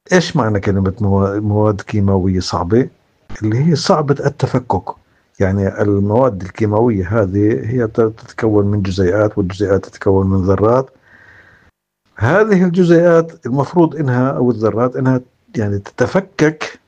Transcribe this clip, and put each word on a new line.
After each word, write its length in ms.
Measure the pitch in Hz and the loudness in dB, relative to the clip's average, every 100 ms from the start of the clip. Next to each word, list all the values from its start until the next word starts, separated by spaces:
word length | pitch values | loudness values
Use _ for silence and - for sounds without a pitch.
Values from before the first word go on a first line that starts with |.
| - | -2
إيش 220 | 180 175 151 | 0 0 -2
معنى 240 | 110 104 | 0 -2
كلمة 340 | 104 98 95 92 | -2 0 0 -2
موا-، 420 | 101 98 98 101 | 0 2 2 0
مواد 380 | 107 104 107 98 | -2 2 2 0
كيماوية 580 | - 107 98 98 95 92 | -4 -2 0 2 0 -2
صعبة؟ 500 | - 101 87 113 151 - _ _ - - | -2 -4 0 0 0 -6 _ _ -18 -8
اللي 140 | 107 113 160 | -4 0 0
هي 100 | 143 | 0
صعبة 500 | - 165 143 139 143 | 0 0 0 -2 -2
التفكك. 720 | - 127 127 - 95 - - _ _ _ - | -4 -4 -4 -2 -4 -6 -14 _ _ _ -4
يعني 420 | 95 101 95 101 | -2 0 -2 -2
المواد 600 | 104 101 101 110 131 95 | 0 0 0 2 0 -2
الكيماوية 800 | 92 - 107 104 123 101 87 113 | -8 -4 -2 0 0 0 -2 0
هذه 380 | 95 98 104 131 | 0 0 0 0
هي 240 | 110 123 113 | -4 -4 -2
ت-، 140 | 120 | 0
تتكون 640 | 113 113 - - 113 104 101 | -2 -2 -14 -6 0 0 0
من 160 | 104 | -2
جزيئات، 560 | 98 92 90 101 107 104 | -2 -2 0 0 0 -2
والجزيئات 480 | 90 95 98 98 - | -6 -4 -2 -2 -4
تتكون 440 | - 101 95 95 | -6 0 0 2
من 120 | 95 | 0
ذرات. 460 | 92 95 107 127 135 _ _ - - - - _ _ _ _ _ _ - | 0 2 2 2 -2 _ _ -20 -20 -20 -20 _ _ _ _ _ _ -4
هذه 480 | 113 185 220 185 | 0 2 4 2
الجزيئات 840 | 180 175 170 165 175 165 165 - 120 | 2 2 4 4 6 4 2 -6 -4
المفروض 500 | 135 135 175 160 147 | -2 0 2 2 0
إنها، 340 | 139 123 131 | -2 0 0
أو 220 | 151 123 | 0 0
الذرات 440 | 107 107 101 127 135 | 0 0 0 -2 0
إنها 260 | 131 127 123 _ _ 120 | 0 0 -4 _ _ -6
يعني 220 | 104 101 | -4 -4
تتفكك 1000 | - - - 190 190 - 156 156 - - | -6 -4 -2 -2 -4 -2 -2 -2 -10 -16